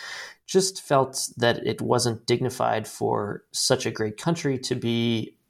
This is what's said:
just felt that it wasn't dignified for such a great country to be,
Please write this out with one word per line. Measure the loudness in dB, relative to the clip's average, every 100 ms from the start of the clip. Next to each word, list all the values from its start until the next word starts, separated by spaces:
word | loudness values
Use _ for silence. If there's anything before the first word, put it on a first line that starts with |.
| -14 -12 -14 -16 0
just | 2 2 -2
felt | 2 2 2 -2 -6 0
that | 2 2 0
it | -2
wasn't | 2 2 2 0 0
dignified | 0 0 0 0 0 -4
for | -4 -2 0 -2 -6 _
such | -2 2 2 0
a |
great | -2 -4 -2
country | -2 0 0 -2
to | -2
be, | -2 0 2 2 0 -2 -10